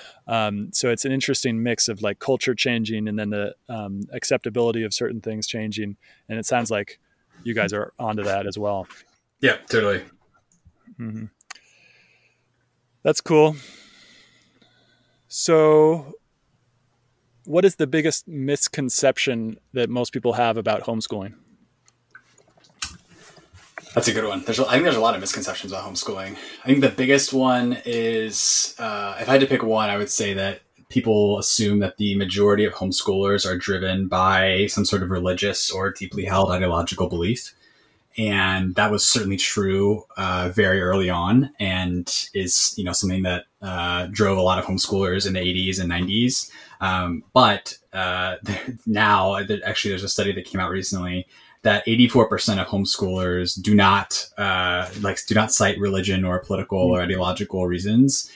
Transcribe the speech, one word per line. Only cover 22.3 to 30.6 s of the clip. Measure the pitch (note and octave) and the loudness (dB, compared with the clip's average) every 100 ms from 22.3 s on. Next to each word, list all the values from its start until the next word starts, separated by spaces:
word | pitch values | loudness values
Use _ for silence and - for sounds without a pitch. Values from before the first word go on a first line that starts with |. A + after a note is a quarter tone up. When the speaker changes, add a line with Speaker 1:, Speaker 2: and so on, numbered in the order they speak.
| _ _ _ _ _ - - _ - - - _ - - - - | _ _ _ _ _ -12 -12 _ -20 -20 -20 _ -20 -20 -20 -4
Speaker 2:
That's | A#2 A#2 | -2 0
a | |
good | G#2+ G#2+ | -2 -4
one. | F#2+ | -6
There's | A#2 A2+ | -4 -2
a, | A2+ | 0
I | |
think | B2+ | 2
there's | F3 A#2 | 2 2
a | |
lot | A2+ | 2
of | G2 | 0
misconceptions | G2 G#2 F#2+ - G2 | -6 -6 -6 -8 -10
about | F#2+ | -10
homeschooling. | G#2 F#2 - F#2+ F#2+ G2 - - | -8 -8 -8 -8 -10 -14 -16 -8
I | B2+ | 2
think | C#3 | 4
the | C3+ | 4
biggest | - B2+ C#3 - | 2 2 2 2
one | C3+ B2+ B2 A#2+ B2 | 2 2 2 0 -2
is, | A#2+ A#2 A2+ A2+ A2 - - - - - | -4 -2 -2 -2 -4 -2 0 0 -2 -6
uh, | A2+ G#2 G2+ - | -8 -6 -8 -6
if | A#2 | 2
I | |
had | C3+ | 4
to | C3+ | 4
pick | B2 | 2
one, | A2+ A2 G#2 | 2 2 2
I | G2+ | -2
would | G2+ | -2
say | - G#2 | -2 -2
that | F#2+ G2 - | -2 -4 -6